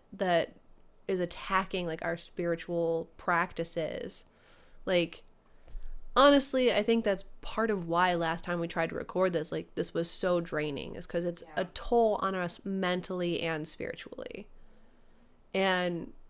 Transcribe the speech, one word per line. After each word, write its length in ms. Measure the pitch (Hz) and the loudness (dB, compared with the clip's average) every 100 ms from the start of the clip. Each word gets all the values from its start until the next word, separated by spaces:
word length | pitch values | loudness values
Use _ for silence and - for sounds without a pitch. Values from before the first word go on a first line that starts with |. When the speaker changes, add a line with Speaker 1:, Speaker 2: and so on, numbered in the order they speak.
| _ | _
Speaker 1:
that 400 | 190 185 170 - - - - - - - | -2 2 4 2 -6 -20 -20 -20 -14 -2
is 100 | 185 | 0
attacking, 680 | 175 - - 190 190 190 175 | 0 -4 -2 0 0 -4 -4
like, 160 | 160 170 | -4 -4
our 100 | 170 | -6
spiritual 920 | - - 170 165 - 170 165 165 170 - | -8 -4 -2 -2 -2 0 2 0 -4 -6
practices. 1080 | - 170 180 - 165 - 156 - - - - _ - - - - - | 0 2 2 -4 -6 -4 -4 -4 -8 -10 -16 _ -20 -20 -20 -10 2
Like, 360 | 180 170 - - - _ - - - - - - - | 2 2 -4 -20 -20 _ -20 -10 -6 -6 -6 0 8
honestly, 580 | 285 285 269 262 247 | 10 8 6 4 4
I 80 | 202 | 4
think 220 | 208 226 220 | 4 2 2
that's 180 | 190 - - | 0 -4 -10
part 280 | - - 220 | -6 -2 0
of 180 | 202 170 | 0 2
why 280 | 170 185 170 | 4 4 4
last 280 | 165 165 | 0 -2
time 160 | - 175 | -4 -4
we 80 | 170 | -2
tried 220 | 175 165 | -2 -2
to 60 | 175 | -4
record 380 | - 180 185 | -4 0 2
this, 180 | 170 160 | 0 -2
like, 220 | 160 160 - | -6 -6 -6
this 180 | 165 | -4
was 160 | 170 165 | -2 -2
so 320 | - 185 175 | -2 0 0
draining, 540 | 170 151 151 139 - - | 0 -4 -2 -4 -8 -10
is 100 | - | -6
'cause 180 | 175 | -4
it's 200 | 175 170 | -2 -6
Speaker 2:
Yeah. 180 | - - | -8 -6
Speaker 1:
a 40 | 185 - | -4 -6
toll 400 | - 240 226 208 | 2 4 4 2
on 120 | 190 | 0
us 260 | 190 175 - | -2 -4 -6
mentally 800 | 202 190 185 180 180 185 175 170 | -6 -2 0 -2 -2 -4 -2 -2
and 260 | 165 156 156 | -2 -4 -6
spiritually. 800 | - - - - - - - - - - - - - - - - - - | -8 -8 -8 -12 -12 -12 -12 -14 -20 -20 -20 -20 -20 -20 -20 -20 -20 -6
And 580 | 190 190 180 180 170 147 - | 0 2 2 0 -2 -8 -14